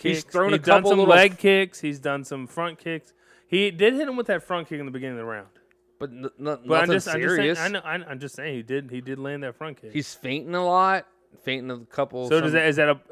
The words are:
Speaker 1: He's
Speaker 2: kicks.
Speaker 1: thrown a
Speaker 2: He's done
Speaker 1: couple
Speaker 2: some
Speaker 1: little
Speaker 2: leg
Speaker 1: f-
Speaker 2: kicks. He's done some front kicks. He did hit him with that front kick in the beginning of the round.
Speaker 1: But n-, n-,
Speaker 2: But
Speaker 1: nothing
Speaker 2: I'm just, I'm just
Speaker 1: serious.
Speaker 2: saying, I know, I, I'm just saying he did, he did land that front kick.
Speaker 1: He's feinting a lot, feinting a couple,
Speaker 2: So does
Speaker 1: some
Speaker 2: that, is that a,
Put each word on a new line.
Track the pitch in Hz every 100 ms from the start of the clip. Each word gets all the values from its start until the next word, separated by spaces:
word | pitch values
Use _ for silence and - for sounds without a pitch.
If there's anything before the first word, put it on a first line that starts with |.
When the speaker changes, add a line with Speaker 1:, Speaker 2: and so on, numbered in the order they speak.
Speaker 1:
He's | 160 160
Speaker 2:
kicks. | -
Speaker 1:
thrown | 180 196
a | 202
Speaker 2:
He's |
done | 147 202
Speaker 1:
couple | 196
Speaker 2:
some | 196
Speaker 1:
little | 190
Speaker 2:
leg | 175 196
Speaker 1:
f- | 180
Speaker 2:
kicks. | 196 196 190 -
He's | 156 143
done | 143 139
some | 135 139 127
front | - 170 160
kicks. | 165 160 - _ _ _ -
He | 180 202
did | 170 214
hit | 262 285
him | 254
with | 233
that | 180
front | - 175 160
kick | 151
in | 139
the |
beginning | 131 131 120
of | 113
the |
round. | 107 95 _ _ _ _ -
Speaker 1:
But | 139
n-, | 120
n-, | 131 -
Speaker 2:
But | 147 143
Speaker 1:
nothing | 123
Speaker 2:
I'm | 160 175
just, | 190 180
I'm | 160
just | 131
Speaker 1:
serious. | 165 151 170
Speaker 2:
saying, | 175 202
I |
know, |
I, | 156 175 165
I'm | 131
just | 139
saying | - 151 131
he |
did, | 110 139 135
he | 127
did | 127 135
land | 139 143
that | 135 -
front | 156 139
kick. | 110
Speaker 1:
He's | 147 139
feinting | - 127 139 147
a | 175
lot, | 180 180 190 190 - _ _ _
feinting | - 131 127
a | 123 117
couple, | - 139 123 123
Speaker 2:
So | 156
does | 160
Speaker 1:
some | 160
Speaker 2:
that, | 160
is | 147
that | 147
a, | 143 -